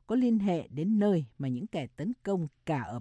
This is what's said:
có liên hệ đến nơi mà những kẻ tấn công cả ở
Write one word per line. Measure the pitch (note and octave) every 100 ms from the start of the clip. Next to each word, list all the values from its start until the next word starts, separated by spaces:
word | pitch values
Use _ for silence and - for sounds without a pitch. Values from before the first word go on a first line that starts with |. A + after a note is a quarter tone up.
| -
có | A#3+
liên | B3 A3+
hệ | G3 E3+ -
đến | B2+ F3 A3
nơi | G3+ F3+ C3 -
mà | C#3
những | B2 G#3
kẻ | F#3+ B2
tấn | - E3 B3
công | - G3 D#3 _ -
cả | D3
ở | F#2+ A#2+